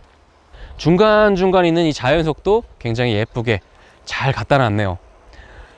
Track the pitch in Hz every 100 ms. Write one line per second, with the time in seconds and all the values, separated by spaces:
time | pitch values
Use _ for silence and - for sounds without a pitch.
0 | - _ _ _ _ - - - 151 185
1 | 214 214 214 196 190 185 175 165 165 143
2 | 123 160 156 139 - 220 - - 120 117
3 | 123 104 113 127 117 101 - _ - _
4 | - - 127 - 113 143 120 104 98 90
5 | - _ _ - - - -